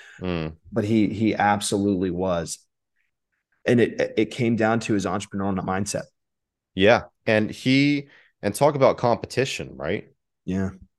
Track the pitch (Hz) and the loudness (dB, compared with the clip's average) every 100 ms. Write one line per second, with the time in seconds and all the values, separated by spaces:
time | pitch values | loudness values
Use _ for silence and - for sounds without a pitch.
0 | - - 92 87 78 80 - 113 107 113 | -20 -10 -6 -4 -4 -10 -8 -4 0 2
1 | 101 104 110 - 101 104 - 104 101 95 | 2 2 0 2 2 0 0 -2 0 0
2 | 92 87 92 87 80 - _ _ _ _ | -2 -2 -2 -2 -4 -10 _ _ _ _
3 | _ _ _ _ _ _ - 120 98 - | _ _ _ _ _ _ 2 4 4 0
4 | - - 110 - 120 113 110 113 113 104 | -2 0 -2 -2 -2 0 0 0 0 -2
5 | 92 95 101 101 98 95 95 95 101 - | -2 -4 -6 -6 -4 -4 -4 -4 -4 -6
6 | - _ _ _ _ _ _ 95 98 117 | -10 _ _ _ _ _ _ 2 4 4
7 | - _ - 110 107 - 127 135 143 143 | 2 _ 0 0 0 -4 0 2 2 0
8 | 139 - _ _ 101 - 143 147 123 87 | -4 -18 _ _ -6 0 2 4 4 4
9 | 123 113 - - 131 - 67 65 71 104 | 0 0 -2 -4 -4 -4 -10 -10 -6 -6
10 | - _ _ _ - 95 95 - - | -8 _ _ _ -6 -4 -4 -8 -18